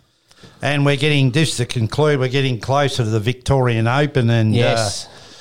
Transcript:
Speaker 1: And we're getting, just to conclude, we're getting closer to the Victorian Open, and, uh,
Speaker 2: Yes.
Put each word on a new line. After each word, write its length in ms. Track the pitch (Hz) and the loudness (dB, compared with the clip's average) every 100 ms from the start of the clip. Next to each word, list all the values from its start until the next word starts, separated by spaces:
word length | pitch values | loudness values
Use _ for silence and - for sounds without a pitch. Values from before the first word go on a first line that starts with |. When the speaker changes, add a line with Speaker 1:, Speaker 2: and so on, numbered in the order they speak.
| _ _ _ _ - - | _ _ _ _ -20 -8
Speaker 1:
And 240 | 135 143 | -4 0
we're 120 | 139 139 | 0 0
getting, 340 | 151 147 135 | 0 2 2
just 280 | 117 156 - | 2 0 -2
to 60 | 120 | -4
conclude, 520 | 123 110 - 151 143 | -2 -2 0 0 0
we're 80 | 127 | 0
getting 300 | 135 135 117 | 0 -2 -2
closer 460 | - 139 139 - | -2 0 0 -2
to 40 | 110 | -2
the 120 | 110 | 0
Victorian 640 | 104 127 - 139 123 113 113 | -2 -4 -2 0 2 0 0
Open, 420 | 131 151 135 117 | 0 0 0 2
and, 220 | 117 110 | 2 2
uh, 60 | 107 | 2
Speaker 2:
Yes. 500 | 120 113 107 - - - - - | 2 0 -2 -6 -12 -20 -20 -20